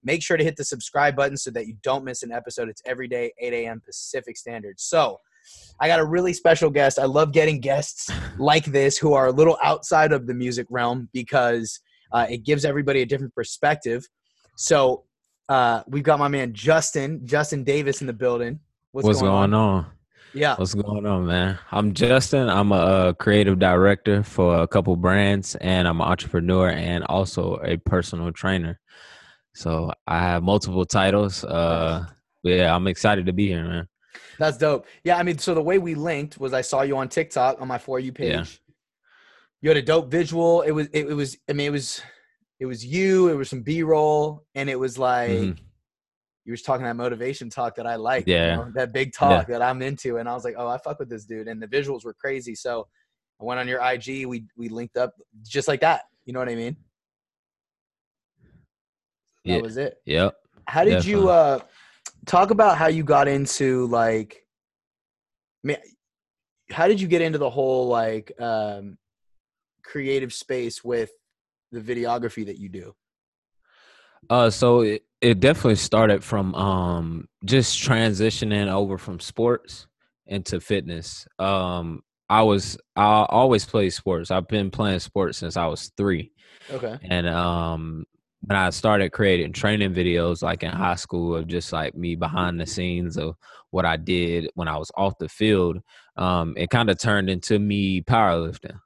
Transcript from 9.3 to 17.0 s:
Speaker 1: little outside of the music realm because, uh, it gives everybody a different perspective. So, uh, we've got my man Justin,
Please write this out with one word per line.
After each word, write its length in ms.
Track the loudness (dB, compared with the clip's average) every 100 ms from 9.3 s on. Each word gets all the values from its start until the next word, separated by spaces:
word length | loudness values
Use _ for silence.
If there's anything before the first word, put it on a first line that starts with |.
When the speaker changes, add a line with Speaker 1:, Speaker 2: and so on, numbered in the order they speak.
Speaker 1:
little 280 | 6 6 6
outside 500 | 2 0 2 4 4
of 140 | 2 -2
the 80 |
music 320 | -4 -4 -4 -4
realm 360 | -2 -2 -2 -6
because, 680 | -10 0 2 2 0 -4 -10 _ _ _
uh, 120 | -2 0
it 160 | -4
gives 220 | -2 0 0
everybody 380 | 0 0 0
a 20 | 0
different 300 | -2 -6 -8
perspective. 720 | -10 -2 0 0 -2 -6 -8 _ _ _ _ -8
So, 480 | 2 4 4 2 _ _ _ _ 0
uh, 340 | 2 4 2 -2
we've 160 | -2
got 160 | 2 2
my 80 | 2
man 260 | 0 -4
Justin, 720 | -2 2 4 2 -4